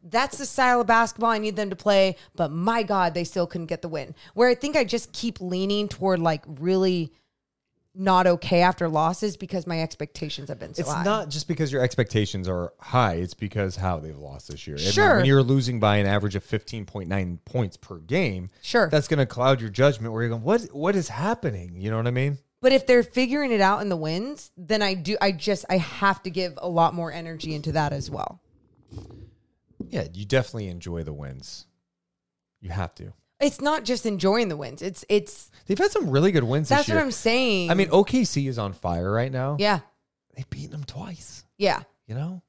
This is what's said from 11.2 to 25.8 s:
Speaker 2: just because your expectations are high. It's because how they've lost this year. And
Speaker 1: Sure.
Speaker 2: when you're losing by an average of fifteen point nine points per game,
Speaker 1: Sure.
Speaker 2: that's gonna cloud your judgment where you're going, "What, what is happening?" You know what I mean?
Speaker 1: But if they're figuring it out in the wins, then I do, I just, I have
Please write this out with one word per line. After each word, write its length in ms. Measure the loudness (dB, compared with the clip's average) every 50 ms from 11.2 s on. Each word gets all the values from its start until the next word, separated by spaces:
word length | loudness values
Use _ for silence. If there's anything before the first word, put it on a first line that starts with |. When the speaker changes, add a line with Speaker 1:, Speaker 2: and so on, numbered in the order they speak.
| -2 -6
Speaker 2:
just 180 | -6 -8 -4 -4
because 240 | -2 -2 -2 -2
your 120 | 0 0 0
expectations 640 | 0 2 0 -2 0 2 0 0 0 -2 -6 -4 -4
are 240 | -4 -4 -4 -6 _ _
high. 360 | -12 -2 2 2 2 4 2
It's 180 | 0 -4 -6 -6
because 400 | _ -10 -6 -2 -2 -2 -2 -2
how 240 | -2 -2 -2 -2 -2
they've 180 | -6 -10 -14 -14
lost 300 | -14 -16 -16 -16 -16 -16
this 180 | -16 -16 -12
year. 120 | -12 -8 -4
And 80 | -2
Speaker 1:
Sure. 320 | 0 4 4 6 6 6 6
Speaker 2:
when 80 | 6
you're 180 | 8 8 6 6
losing 360 | 6 4 2 2 0 0 2
by 180 | 4 4 4 4
an 100 | 4 4
average 280 | 2 2 0 0 -4
of 80 | -4 -6
fifteen 420 | -4 -6 -6 -4 -6 -12 -12 -12
point 220 | -10 -10 -10 -6 -4
nine 320 | -2 -2 -2 -4 -6 -8 _
points 320 | -6 -4 -2 -2 -2 -6 -12
per 200 | -18 -16 -16 -16
game, 500 | -8 -2 0 0 0 0 -2 -4 -8 -10 _ _ -14
Speaker 1:
Sure. 260 | 0 2 2 4 4
Speaker 2:
that's 180 | 4 2 2 2
gonna 200 | 2 2 2 0
cloud 340 | 0 0 2 4 4 2
your 80 | 0 -6
judgment 420 | 0 4 4 4 4 2 -4 -6 -4
where 100 | -2 -2
you're 60 | -2
going, 120 | -2 -4 0
"What, 300 | 2 0 0 0 -4 -8
what 220 | -4 0 0 0
is 140 | 0 0 -2
happening?" 680 | -6 -4 -2 -2 -2 -2 -2 -4 -4 -4 -8 -12 -12 -6
You 120 | -4 -2
know 60 | -2 0
what 100 | 0 0
I 40 |
mean? 280 | 0 0 0 0 -2 -4 _ _ _ _
Speaker 1:
But 120 | 4 4 4
if 120 | 4 6
they're 180 | 6 4 4 4
figuring 500 | 2 0 0 0 2 0 0 0 0 2
it 80 | 4
out 200 | 4 4 4 2
in 60 | 0 -2
the 80 | -2
wins, 560 | -2 -2 -4 -4 -4 -4 -6 -10 -14 -16 -20 _ -20
then 240 | -4 -2 0 0
I 120 | 0 0 -2
do, 220 | -2 -2 -4 -2 2
I 100 | 2 0
just, 320 | 0 0 0 -2 -2 -2 0 0
I 80 | 0
have 440 | 0